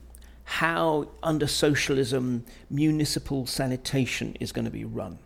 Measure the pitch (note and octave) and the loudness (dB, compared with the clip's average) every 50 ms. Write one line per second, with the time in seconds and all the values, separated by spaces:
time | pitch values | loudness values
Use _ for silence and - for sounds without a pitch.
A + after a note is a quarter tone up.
0 | - - - - - - - - - - - - D#3+ D#3+ E3 E3+ E3 D#3+ D#3 D3+ | -14 -18 -20 -20 -20 -20 -20 -18 -12 -6 -2 0 2 2 2 2 2 2 2 2
1 | C#3+ - - - - D#3+ D#3 D3+ D3 C#3 - - - D3+ C#3+ C3 - - C#3+ C3 | 0 -4 -8 -6 -2 0 0 2 2 0 2 4 4 6 6 4 2 2 2 2
2 | C#3 A#2 C3+ C3 B2+ B2+ B2 A#2 A#2 - - - - - - C#3+ D3+ D#3 D#3 D3+ | 2 2 2 0 0 0 -2 -2 -4 -8 -16 -20 -12 -4 0 2 4 4 4 4
3 | D3+ C#3+ - D#3 - - C#3+ C3+ B2+ - - - C3+ B2+ B2+ B2+ - - - C3+ | 2 0 0 -2 -4 -2 -4 -2 -2 -2 -2 -2 0 0 -2 -4 -4 -2 0 0
4 | B2+ - - - A#2 A#2 - - B2 A2+ - A#2+ A2+ A2+ - A2 A2 A2+ A2+ A2+ | 2 2 0 -4 -4 -6 -6 -6 -8 -6 -4 -4 -4 -4 -4 -6 -8 -8 -6 -6
5 | G2+ F#2 E2+ - - | -8 -8 -10 -14 -18